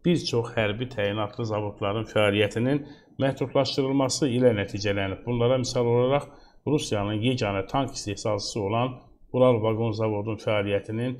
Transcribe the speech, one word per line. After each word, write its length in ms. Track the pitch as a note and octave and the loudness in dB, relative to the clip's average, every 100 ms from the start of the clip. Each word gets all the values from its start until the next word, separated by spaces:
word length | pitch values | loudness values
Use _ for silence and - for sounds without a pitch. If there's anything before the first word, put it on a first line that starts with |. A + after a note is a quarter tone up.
bir 180 | - D#3+ | 2 2
çox 320 | - B2 A#2 | 2 -2 -2
hərbi 360 | - G#2+ G#2 A#2+ | -2 -2 -2 -6
təyinatlı 560 | - G2+ G#2 G#2 - A#2 | -2 -2 -2 -4 -4 -4
zavodların 600 | G#2 G#2 G2+ G2+ G#2 A2 | -4 -4 -4 -4 -2 -2
fəaliyyətinin 720 | A2 G#2 G2+ G#2 A2+ B2 C#3+ D3 - _ - | 2 4 4 2 2 0 0 -4 -16 _ -2
məhdudlaşdırılması 1080 | C3+ C3+ C3 C#3 C3 - C3+ C#3 C3+ - D3 | -2 0 0 2 2 0 0 2 2 2 0
ilə 240 | A#2+ B2+ | 4 4
nəticələnib. 680 | G#2 G2 G2+ G2+ G2+ G2 F#2 | 4 -2 -4 -2 -2 -2 -4
Bunlara 360 | - B2 A#2 C3 | -4 0 2 2
misal 260 | A#2+ B2+ A#2+ | 0 0 2
olaraq 420 | A#2+ B2+ C#3 - - - - | 2 4 2 -2 -18 -20 -10
Rusiyanın 580 | - D3 - G#2+ G2+ G#2+ | -2 -2 0 -2 0 0
yeganə 440 | A#2+ B2+ G#2+ G2 F#2+ | 0 0 0 -2 -2
tank 280 | C#3 C3+ | -2 -2
istehsalçısı 680 | - G#2 G2 A2 G#2 - A#2 | -6 -8 -4 -2 -2 -4 -4
olan 380 | G2 A2+ B2+ B2+ - - - | -2 0 -2 -4 -18 -20 -6
Ural 340 | B2+ B2+ A#2 | 4 4 6
Vaqon 300 | A2 A2 A2+ | 2 0 -2
Zavodun 440 | G#2 A2 G#2 G#2+ G#2 | 0 -2 -2 -4 -6
fəaliyyətinin 800 | - G#2+ G2+ G2 - A2 B2 | 0 0 2 0 -2 -4 -4